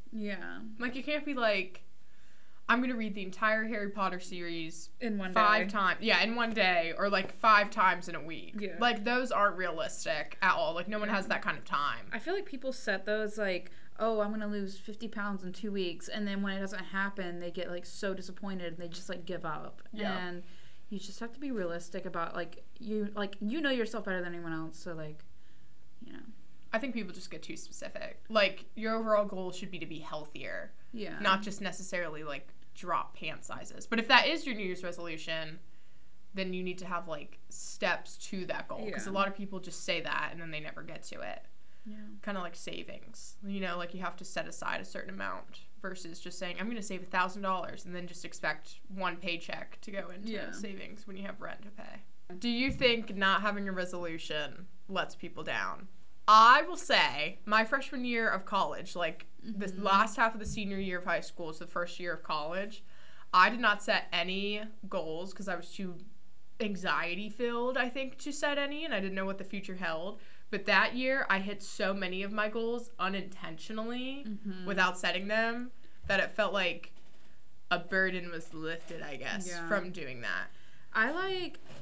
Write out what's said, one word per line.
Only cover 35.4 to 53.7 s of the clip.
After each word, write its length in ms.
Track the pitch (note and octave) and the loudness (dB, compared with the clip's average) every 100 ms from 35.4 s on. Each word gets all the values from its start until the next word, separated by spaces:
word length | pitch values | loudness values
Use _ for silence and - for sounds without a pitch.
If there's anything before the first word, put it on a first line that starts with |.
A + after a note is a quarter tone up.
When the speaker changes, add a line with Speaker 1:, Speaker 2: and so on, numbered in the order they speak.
| D#3+ D#3+ - - - - - - - | -2 -4 -6 -6 -6 -6 -6 -6 -4
Speaker 2:
then 200 | F#3+ F#3 | -2 -2
you 100 | F#3 | 0
need 160 | F#3 F3+ | -2 -2
to 80 | F3+ | -2
have, 220 | F3 E3+ | -2 -2
like, 320 | D3+ D3 - - | -4 -4 -6 -6
steps 680 | - - - F#3+ E3+ - - - | -6 -6 0 2 2 0 -6 -4
to 180 | F#3+ E3+ | -4 -2
that 220 | D3+ - | -2 -4
goal. 200 | - G#3+ | -4 -4
'Cause 160 | E3+ G3 | -4 -2
a 20 | |
Speaker 1:
Yeah. 40 | G3 | 2
Speaker 2:
lot 100 | G3 | 2
of 80 | |
people 240 | G3 G3 F#3+ | 0 -4 -4
just 240 | F3+ E3+ | -4 -4
say 180 | - E3+ | 0 0
that 260 | D#3 C#3+ D3+ | 0 0 -2
and 100 | E3 | -4
then 120 | E3 | -6
they 80 | D3+ | -6
never 240 | D3+ - | -6 -6
get 180 | E3 D3+ | -6 -6
to 160 | - - | -6 -6
it. 240 | F#2+ - - - - - | -6 -6 -6 -6 -6 -6
Speaker 1:
Yeah. 120 | - G#3+ G#3 G#3 | -6 -6 -6 -6
Speaker 2:
Kinda 180 | - G3 | -4 -4
like 140 | F3 | -4
savings. 800 | E3+ - E3 - - - - - - | -4 -6 -6 -6 -6 -6 -6 -6 -6
You 160 | G3+ G3 | -4 -2
know, 180 | F#3 F3 | -2 -2
like, 160 | F3 | -4
you 80 | F#3 | -2
have 120 | F3+ E3+ | -2 -2
to 60 | |
set 220 | F#3 - D#3+ | -4 -2 -2
aside 340 | - F#3 - | -4 -2 -2
a 40 | |
certain 260 | F#3+ F#3+ G3 | -4 -6 -6
amount 520 | G3 G3 F#3 - - - - | -4 -4 -4 -6 -6 -6 -6
versus 380 | F#3+ F#3 E3+ E3+ | -6 -6 -6 -6
just 180 | F3+ F3 | -6 -6
saying, 220 | F3+ F3 | -4 -4
"I'm 80 | G#3 | -4
gonna 140 | A#3 | -2
save 200 | G3+ F#3 | -4 -4
a 40 | F3+ | 0
thousand 360 | F#3 F#3 G3+ | 2 2 0
dollars 420 | G3 F#3 E3 - | 0 0 -2 -6
and 80 | F3+ F3+ | -6 -6
then 100 | F3 | -4
just 180 | F3 | -6
expect 540 | A3+ - E3 D3+ - - - | -6 -4 -2 -2 -4 -6 -6
one 280 | F#3+ F3+ E3+ | -2 -2 -2
paycheck 640 | F#3 E3+ - E3 - - | -2 -2 -2 -2 -4 -6
to 100 | - | -4
go 200 | G3 F3 | -4 -4
into 180 | F3+ G#3 | -4 -4
Speaker 1:
Yeah. 240 | G#3 - | -4 -4
Speaker 2:
savings 520 | - G3+ F#3+ - G3+ | -4 -4 -6 -6 -6
when 120 | - F#3+ | -6 -6
you 80 | |
have 160 | G3 F#3+ | -4 -4
rent 220 | - - | -4 -6
to 80 | G#3 | -6
pay." 320 | - - - - - - F#3 | -6 -6 -6 -6 -6 -6 -2
Do 100 | A#3+ | 2
you 220 | A#3 C4 | 4 4
think 420 | C4 B3+ A#3 G#3+ G3 | 6 6 6 2 2
not 240 | G3 G3 | 6 6
having 280 | G#3 G3+ | 4 0
a 40 | G3 | 0